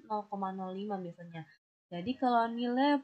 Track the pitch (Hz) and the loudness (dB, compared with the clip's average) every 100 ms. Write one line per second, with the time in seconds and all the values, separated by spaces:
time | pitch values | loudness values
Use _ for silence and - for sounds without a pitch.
0 | - 214 208 196 190 190 185 190 208 196 | -6 -6 -4 -4 -4 -4 -6 -6 -4 -4
1 | 175 170 170 165 156 _ _ _ - 175 | -6 -10 -12 -12 -12 _ _ _ -10 -6
2 | 190 254 254 233 226 233 240 247 285 285 | -4 0 4 4 4 0 0 4 4 4